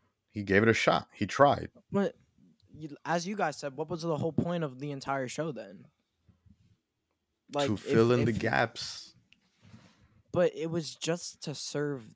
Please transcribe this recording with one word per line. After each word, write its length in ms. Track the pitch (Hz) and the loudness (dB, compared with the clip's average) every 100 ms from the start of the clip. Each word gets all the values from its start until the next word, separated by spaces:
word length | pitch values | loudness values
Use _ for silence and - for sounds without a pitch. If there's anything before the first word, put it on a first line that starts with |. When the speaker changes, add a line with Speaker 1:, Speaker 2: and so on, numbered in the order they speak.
| _ _ _ | _ _ _
Speaker 1:
He 140 | 107 | -8
gave 200 | 98 95 | 4 6
it 60 | 113 | 8
a 40 | |
shot. 340 | 110 - 80 - | 6 4 2 -2
He 120 | - 98 | -6 -4
tried. 460 | - 143 113 - - _ | 6 6 6 -4 -16 _
Speaker 2:
But 240 | 196 190 - _ _ _ _ _ | -2 -2 -6 _ _ _ _ _
you, 220 | 147 156 143 139 | -16 -16 -10 -2
as 220 | 170 175 | -2 -2
you 80 | 208 | -2
guys 220 | 165 - | -4 -4
said, 180 | 143 131 | -10 -8
what 120 | 156 | -6
was 120 | 170 | -4
the 160 | 165 147 | -2 -2
whole 160 | 165 | 0
point 300 | 147 170 175 | 0 0 -2
of 160 | 151 127 | -4 -6
the 120 | 147 | -8
entire 360 | 139 135 139 123 | -8 -4 -4 -4
show 240 | - 160 | -4 -6
then? 340 | 117 101 101 131 _ _ _ _ _ _ _ _ _ _ _ _ _ _ _ _ | -6 -12 -16 -20 _ _ _ _ _ _ _ _ _ _ _ _ _ _ _ _
Like, 140 | 143 139 | -2 0
Speaker 1:
To 100 | 98 | 0
Speaker 2:
if, 0 | - | 2
Speaker 1:
fill 200 | 113 113 | 4 6
in 140 | 123 117 | 4 2
the 60 | |
Speaker 2:
if 80 | 104 | 0
Speaker 1:
gaps. 760 | 110 67 117 - - - - _ _ _ _ _ - - - _ _ _ _ | 2 2 0 -2 -10 -12 -16 _ _ _ _ _ -20 -20 -20 _ _ _ _
Speaker 2:
But 200 | 170 170 - | 2 2 2
it 120 | 165 | -4
was 240 | 170 143 - | -4 -6 -6
just 480 | 156 170 - - | -4 -4 -6 -10
to 100 | - | -10
serve 500 | 131 - 147 147 135 113 | -8 -6 -4 -2 -4 -10